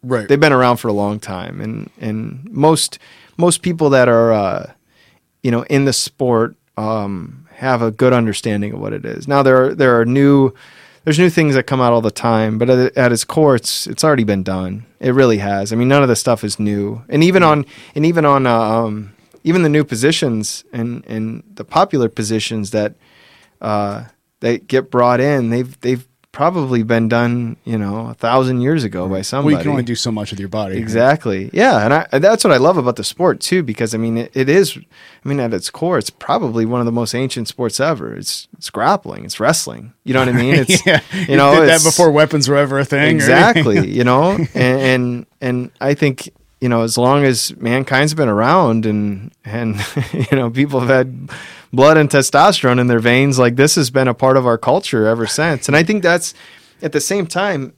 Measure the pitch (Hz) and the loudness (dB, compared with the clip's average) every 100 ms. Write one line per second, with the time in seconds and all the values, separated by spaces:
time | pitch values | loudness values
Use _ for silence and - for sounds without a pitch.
0 | 127 123 104 139 151 131 127 120 120 101 | -4 -6 0 2 4 4 4 2 -2 -2
1 | 101 104 - 95 87 92 107 110 104 _ | -2 -4 -8 -12 -10 -10 -10 -10 -12 _
2 | 117 107 110 131 160 214 151 160 - - | -8 -8 -8 -12 -12 0 2 2 -2 -10
3 | _ - _ - 170 165 - 165 151 135 | _ -20 _ -2 0 0 -4 0 2 4
4 | 123 117 117 110 98 98 - _ _ _ | 4 4 4 2 0 -4 -10 _ _ _
5 | _ _ _ _ 131 117 - 143 139 117 | _ _ _ _ -2 -2 0 0 0 -2
6 | - _ 127 117 113 - _ - 107 110 | -6 _ 0 0 0 -6 _ -10 -6 -6
7 | 101 95 85 127 - - 131 123 117 110 | -6 -8 -12 -18 -20 -8 -2 0 0 2
8 | 127 123 113 101 117 104 101 95 101 104 | 2 4 0 -4 -4 -4 -6 -8 -10 -10
9 | - 113 - 139 135 131 131 165 135 120 | -10 -12 -2 2 4 4 2 2 2 4
10 | 117 131 139 143 135 - - - - _ | 2 4 4 4 2 -2 -20 -20 -20 _
11 | - 151 180 165 156 135 123 135 123 120 | -4 2 2 2 0 0 0 0 2 2
12 | 113 - 120 113 110 107 120 127 127 - | 0 -4 -2 0 0 -2 2 2 2 0
13 | 123 117 - - 151 123 - - - - | 0 0 -2 2 2 2 -2 -8 -8 -2
14 | 160 143 107 101 92 95 92 101 117 _ | 0 2 0 -2 -2 -6 -6 -10 -14 _
15 | 127 127 131 107 101 101 98 113 123 139 | -2 2 4 2 0 -4 -4 -2 2 2
16 | 139 117 - 117 107 - 107 101 101 110 | 2 0 0 -2 -2 -6 -4 -4 -4 -8
17 | - 143 165 185 170 151 135 - - - | -4 0 2 4 4 2 -2 -12 -14 -2
18 | 156 165 151 139 131 117 110 113 113 107 | 0 2 2 2 2 2 2 0 -2 -6
19 | 104 _ _ _ - 180 165 151 143 113 | -12 _ _ _ -2 0 2 0 0 0
20 | 135 160 147 113 107 - - 123 117 120 | 0 0 -2 -2 -6 -10 -12 -8 -8 -8
21 | - 110 110 113 - - 107 156 196 147 | -10 -8 -8 -10 -16 -18 -6 -2 0 0
22 | 117 - 107 110 - 113 101 110 104 - | -2 -2 -4 -4 -4 -6 -4 -4 -4 -6
23 | _ _ _ _ _ _ 110 104 101 104 | _ _ _ _ _ _ -4 -4 -4 -8
24 | 113 _ _ _ 117 117 _ 131 - - | -14 _ _ _ -4 -4 _ -2 0 0
25 | 123 123 135 143 117 117 127 - 120 127 | 2 2 2 0 0 -2 -4 -6 -4 -4
26 | - _ _ - 151 185 135 123 110 117 | -6 _ _ -4 -2 -2 -2 -2 0 0
27 | 113 117 120 120 117 117 - 113 101 104 | 2 0 0 -2 -6 -10 -8 -6 -4 -6
28 | 117 117 117 127 131 127 123 160 117 92 | -10 -6 0 0 0 0 0 0 -2 -4
29 | 92 95 95 131 147 151 151 143 120 117 | -4 -4 -4 -2 0 0 0 -4 -4 -6
30 | 123 107 101 95 98 107 101 95 110 110 | -6 -6 -8 -10 -8 -6 -6 -6 -4 2
31 | 123 156 120 98 95 - 247 151 107 147 | 2 2 -2 -6 -6 0 2 2 2 0
32 | - 131 180 220 208 135 139 185 123 117 | 0 2 2 4 4 4 4 2 0 -2
33 | 104 - 175 - - 185 139 107 113 113 | -6 -2 0 0 -2 -2 -2 -4 -4 -4
34 | 113 113 117 - 131 170 190 - - _ | -4 -4 -6 -4 2 2 2 -4 -18 _
35 | - _ 143 139 120 104 - - 165 170 | -20 _ -6 -4 -2 -4 -8 -6 -2 -2
36 | 104 - - 117 120 113 113 123 117 117 | -4 -12 -4 -4 -2 -2 -2 -2 -2 -2
37 | 117 120 131 127 113 - 123 - 139 143 | -4 -4 -6 -6 -10 -6 -6 -2 -2 -2
38 | 62 52 98 - - - - - 135 - | -6 -10 -10 -12 -14 -18 -14 -4 -2 -2
39 | - 50 87 - 110 160 - - 120 _ | -4 -14 -14 -4 -2 0 -4 -12 -18 _
40 | - 131 127 123 120 143 131 185 - 156 | -2 0 2 0 2 2 2 0 2 0
41 | - 185 175 139 139 151 151 165 160 156 | 0 -8 0 4 6 6 6 4 2 4
42 | 170 147 151 151 131 143 143 139 131 139 | 4 4 2 2 2 2 2 0 -2 0
43 | 151 160 139 131 202 208 139 101 92 104 | 2 2 4 4 4 4 2 2 0 0
44 | 120 127 165 196 160 - 127 131 135 131 | 2 4 2 0 -4 0 0 2 2 0
45 | 123 123 123 _ 127 123 123 _ 139 143 | 0 -6 -10 _ -6 -4 -6 _ -2 0
46 | 147 127 - _ _ _ 127 117 113 110 | 0 -2 -10 _ _ _ -2 0 0 0
47 | 123 143 139 120 - - 113 123 131 131 | 2 4 2 0 -4 -6 -4 -2 0 0
48 | 151 156 135 104 117 175 151 113 110 107 | 0 0 0 2 2 2 2 0 0 -2
49 | 104 98 107 _ - 110 117 101 98 - | -4 -6 -12 _ -12 -8 -6 -6 -6 -6
50 | 131 160 123 139 120 120 143 135 120 131 | -6 -4 -2 -2 -2 -2 -2 -2 0 2
51 | 131 127 139 - - - - 123 139 156 | 0 -6 -16 -16 -18 -20 -8 4 6 6
52 | 147 143 135 139 180 190 135 123 123 117 | 4 2 2 4 4 4 2 2 2 2
53 | 117 123 139 131 123 120 143 - 131 131 | 4 4 2 4 2 4 2 2 0 0
54 | 131 120 131 135 123 117 - 156 - 120 | 0 2 2 2 2 0 0 0 0 0
55 | 107 117 113 - 160 139 - 147 170 208 | 0 0 -2 -2 -2 -2 0 2 2 0
56 | 180 175 - - - - _ _ 160 147 | 0 0 -2 -14 -20 -20 _ _ -4 -4
57 | - 202 170 175 202 165 131 | -2 -4 -4 -4 -4 -4 -8